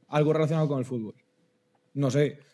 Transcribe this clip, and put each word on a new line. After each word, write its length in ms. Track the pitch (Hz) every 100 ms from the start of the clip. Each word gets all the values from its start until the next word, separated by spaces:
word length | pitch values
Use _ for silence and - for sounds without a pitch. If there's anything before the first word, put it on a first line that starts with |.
| -
algo 240 | 147 151
relacionado 360 | 156 156 160 151
con 100 | 139
el 60 |
fútbol. 300 | 127 123 107 - _ _ _ _ _ _ _
No 160 | 139 139
sé, 280 | 139 147 147 -